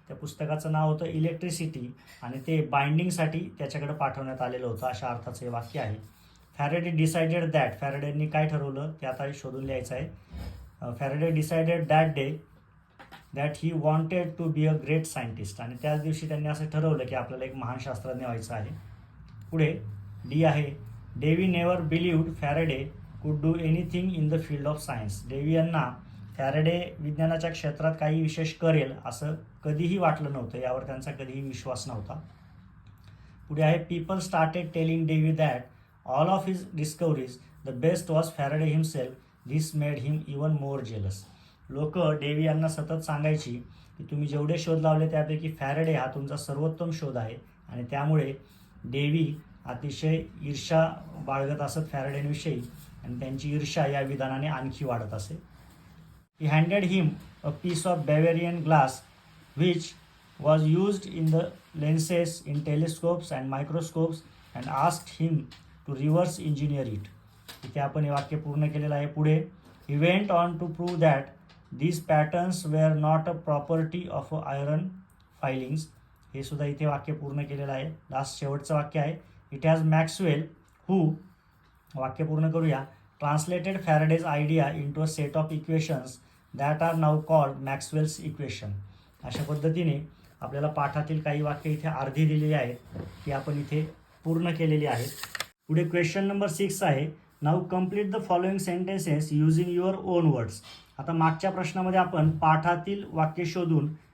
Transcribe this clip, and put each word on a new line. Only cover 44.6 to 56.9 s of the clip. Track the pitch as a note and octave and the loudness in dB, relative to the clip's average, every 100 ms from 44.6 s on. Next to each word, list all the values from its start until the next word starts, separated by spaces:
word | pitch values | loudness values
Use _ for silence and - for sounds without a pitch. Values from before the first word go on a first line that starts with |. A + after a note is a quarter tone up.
| E3 D#3+ | 0 2
लावले | D#3 D#3 D#3 | 4 4 4
त्यापैकी | D#3 D3+ D#3 D#3+ | 2 0 -2 -4
फॅरेडे | - C#3 D3 D#3+ | -4 -2 0 2
हा | D3 C3 | 2 0
तुमचा | C#3+ C#3 D3 | -4 -6 -6
सर्वोत्तम | - C#3 D#3+ - E3+ | -6 -2 -2 -2 -4
शोध | D#3 D3 B2 | -4 -4 -4
आहे | A2 A#2+ - - - | -6 -8 -16 -20 -14
आणि | A#2+ | -10
त्यामुळे | A#2+ C#3 D3 D#3 C3+ C3+ - - - - | -6 -2 4 4 2 -4 -14 -20 -20 -16
डेव्ही | A#2+ B2+ D3 D#3+ D3+ - - - B2+ | -6 -2 2 2 2 -2 -12 -16 -12
अतिशय | B2 D3 - D#3 D#3+ - - | -8 -8 -2 0 0 -2 -10
ईर्ष्या | D3 C#3+ - D#3+ D#3+ - - - - | -8 -6 2 4 4 0 -12 -10 -4
बाळगत | C#3 C3+ D3 | -2 -2 -2
असत | C#3+ E3 D#3 | -4 -4 -4
फॅरेडेंविषयी | C#3 C3+ C#3 C#3+ D3 D#3+ B2 A#2 - - - | -4 -4 -4 -4 -2 -2 -4 -6 -12 -20 -16
आणि | B2 B2 | -12 -8
त्यांची | C3 C3+ D3 D3 | -6 -6 -4 -2
ईर्ष्या | D3 - C#3 | -2 0 0
या | C#3 | 0
विधानाने | C3+ C#3 C3 C3+ D3+ | -2 -2 -4 -2 -4
आणखी | D3+ C3 - C3+ | -4 -6 -4 -4
वाढत | A#2+ G#2+ | -2 -4
असे. | - - E3 - - - - - - - - _ - | -8 -8 -12 -14 -20 -20 -20 -20 -20 -20 -20 _ -4
He | D#3 | 4
handed | D#3 E3 G3+ | 6 6 4
him | F#3 | 4